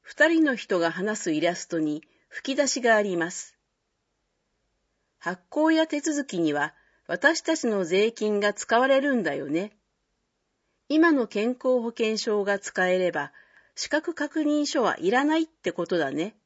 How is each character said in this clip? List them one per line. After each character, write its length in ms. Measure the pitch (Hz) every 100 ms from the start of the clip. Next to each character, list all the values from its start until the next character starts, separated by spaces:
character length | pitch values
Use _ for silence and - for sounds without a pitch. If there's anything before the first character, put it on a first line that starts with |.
二 260 | - - 311
人 160 | 330
の 120 | 302 240
人 240 | - 185
が 120 | 165
話 280 | 165 202 214
す 120 | 185
イ 80 | 156
ラ 140 | 170 175
ス 120 | -
ト 120 | 165
に 240 | 156 151 _ _ _
吹 240 | - -
き 20 | 269
出 120 | 277
し 140 | 285
が 140 | 233 214
あ 60 |
り 160 | 208 175
ま 140 | 165
す。 260 | - - _ _ _ _ _ _ _ _ _ _ _ _ _ _ _ _ _
発 220 | 170 185 _
行 220 | 294 311
や 160 | 320 320
手 120 | 294
続 260 | 320 294 277
き 140 | 180
に 140 | 160
は 200 | 143 151 _ _ _ -
私 340 | 185 285 320
た 160 | - 320
ち 100 | 240
の 180 | 208 170
税 260 | 185 220
金 280 | 220 214 208
が 140 | 208
使 240 | 202 - 226
わ 100 | 262
れ 140 | 269
る 140 | 285 247
ん 80 |
だ 120 | 165 143
よ 120 | 139
ね。 300 | 156 208 _ _ _ _ _ _ _ _ _ _ _ _
今 220 | 302 339
の 160 | 285 214
健 220 | 202 226
康 320 | 247 262 254
保 80 | 233
険 280 | 226 220 220
証 260 | 233 208
が 160 | 196 202
使 280 | - - 185
え 100 | 185
れ 140 | 180
ば、 200 | 165 143 - _ _ _ -
資 140 | -
格 240 | 302 330
確 280 | 320 302 311
認 240 | 294 294 294
書 180 | 302
は 140 | 202 -
い 120 | 175
ら 120 | 247 285
な 120 | 320
い 60 |
っ 20 | 320
て 240 | _ 185
こ 140 | - 170
と 120 | 180
だ 140 | 139
ね。 240 | 143 190 _